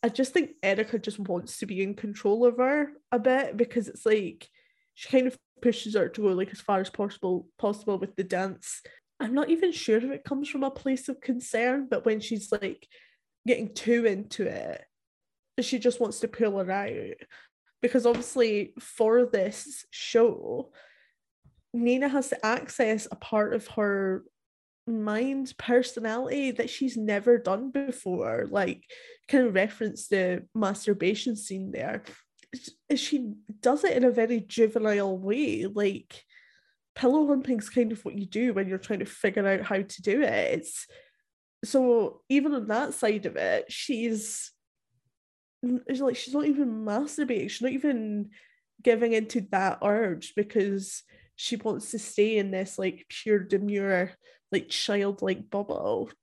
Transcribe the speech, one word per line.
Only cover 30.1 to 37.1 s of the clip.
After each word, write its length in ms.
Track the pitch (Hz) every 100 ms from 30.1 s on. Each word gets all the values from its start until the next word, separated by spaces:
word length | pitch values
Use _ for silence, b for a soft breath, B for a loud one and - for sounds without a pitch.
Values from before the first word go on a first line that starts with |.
| 196 180 180 -
masturbation 840 | 220 202 202 - 202 180 208 - 214
scene 360 | - 190 190
there. 300 | - 127 202 - - _ _ _
Sh-, 440 | 254 - _ _ 285
she 340 | - 294 233 208 - -
does 220 | 247 294
it 120 | 381 -
in 80 |
a 60 | 247
very 300 | 233 226 233
juvenile 760 | - - 220 226 214 202 196 185
way. 480 | 190 233 285 202
Like, 580 | 190 208 202 196 - - _ b b b b b _
pillow 320 | - 254